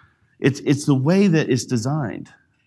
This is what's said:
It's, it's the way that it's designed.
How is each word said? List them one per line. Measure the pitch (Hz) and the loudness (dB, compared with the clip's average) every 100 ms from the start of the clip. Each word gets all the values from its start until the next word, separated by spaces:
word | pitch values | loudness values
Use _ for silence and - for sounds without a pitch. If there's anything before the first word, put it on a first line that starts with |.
| _ _ _ - | _ _ _ -2
It's, | 139 131 | 0 0
it's | - 143 151 | 0 0 0
the | |
way | 131 139 190 202 | 0 2 2 4
that | 160 117 | 2 0
it's | 123 | -2
designed. | - 123 123 151 113 - - _ _ _ | -2 -4 -2 -4 -6 -8 -14 _ _ _